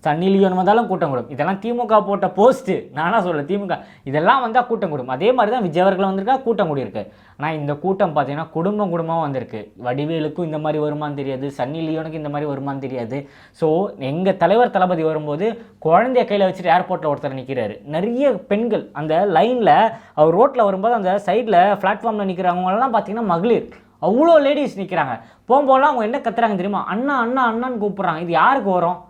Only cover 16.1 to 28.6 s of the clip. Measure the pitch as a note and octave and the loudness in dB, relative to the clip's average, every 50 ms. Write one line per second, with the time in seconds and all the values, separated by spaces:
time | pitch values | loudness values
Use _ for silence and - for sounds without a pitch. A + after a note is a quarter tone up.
16.1 | B3+ B3 A3 - G3+ G3+ G3 F#3 F3+ F#3+ F3 F3 E3 F3+ F3+ - F#3 E3 D#3+ D3+ | 2 2 2 2 2 2 2 0 0 -2 0 2 2 2 2 0 -4 -2 -2 -2
17.1 | C#3+ B2+ - C#3+ C3 C3+ B2+ C3 C3+ B2+ A2+ G#2 G#2 - - C#3 D3+ D#3+ F#3 A#3 | -2 -2 -4 -8 -8 -8 -8 -6 -4 -4 -4 -4 -6 -10 -12 -6 -4 -4 -2 -2
18.1 | A#3+ B3 C#4+ C#4+ A3+ F3+ - - G3+ G#3 A#3 A#3+ G#3 E3+ - - - C#3+ D3+ D#3 | -2 2 2 2 0 0 -2 -4 -2 -2 0 0 -2 -2 -4 -6 -10 -8 -4 0
19.1 | D#3 E3 G3 G#3 E3 D#3+ F#3+ A#3 B3+ B3 A3 E3+ D3 E3+ G#3+ A3 A3 - - - | 0 0 2 2 2 2 2 2 2 2 4 4 6 6 4 2 0 -6 -18 -10
20.1 | _ - D3+ D#3+ E3 F#3 B3 C#4 C4+ B3 A3 G3+ F#3+ F#3 F#3+ A3+ A#3+ A3+ G3 F#3 | _ 4 4 4 6 4 4 4 4 2 2 2 2 0 0 0 0 2 0 0
21.1 | F#3 G3+ G3+ - F3+ A3 B3+ A3 G3 F3 F3+ G3+ G3+ G3 G3+ F#3+ G#3+ G#3 A#3 A#3 | 0 0 0 0 0 0 2 4 4 6 6 4 2 2 0 0 0 0 -2 -4
22.1 | G#3+ G#3 G3+ F#3+ F3+ E3+ F#3 F3+ F3 F3+ F3+ F#3 F#3+ A3 B3 C4+ A3+ G#3+ G3+ - | -2 -2 -2 -2 -2 0 0 0 0 0 0 0 0 0 0 2 0 0 -2 -2
23.1 | G#3 A#3 A#3 G3+ E3+ E3 F3+ A#3+ A#3 D#3+ - - - - _ _ _ _ - E3+ | -6 -4 0 0 0 0 2 2 2 2 0 -6 -16 -20 _ _ _ _ -2 0
24.1 | G#3 B3 D#4 E4+ E4 D4+ C#4+ C4+ D4 D4+ C#4+ A3+ - G3 G3 F3 F#3 E3 D3+ C3+ | 2 4 6 8 6 6 6 4 2 0 -2 -4 -4 -6 -8 -4 -2 -2 -2 -2
25.1 | A#2+ A2 - - - _ _ - A#3 C#4 D4 C4 C4 C4 C4+ D4+ C#4+ B3 G#3+ G#3 | -4 -8 -10 -18 -20 _ _ 2 2 4 6 6 4 6 6 4 2 2 -2 -2
26.1 | B3 C#4+ - A#3+ - A#3+ A#3 A3 G#3 F3+ F3+ G3+ G3+ F3+ - - F3+ G#3+ B3+ C#4+ | -4 -4 -4 -4 0 0 0 0 0 -2 -2 -2 -4 -4 -4 -4 -4 -4 -2 -2
27.1 | C#4+ C4 A#3 A3+ B3+ C4 B3 A#3 A3 A3+ B3 C4 B3 A3 G#3 G3+ F#3 - F#3+ F3+ | 0 0 -2 -2 0 0 0 0 0 -2 -4 -4 -4 -4 -4 -4 -4 -2 -2 -2
28.1 | D#3+ D#3 F3 E3+ E3+ D#3 E3 A3+ C4+ C#4 | -2 -2 -4 0 2 4 4 4 4 2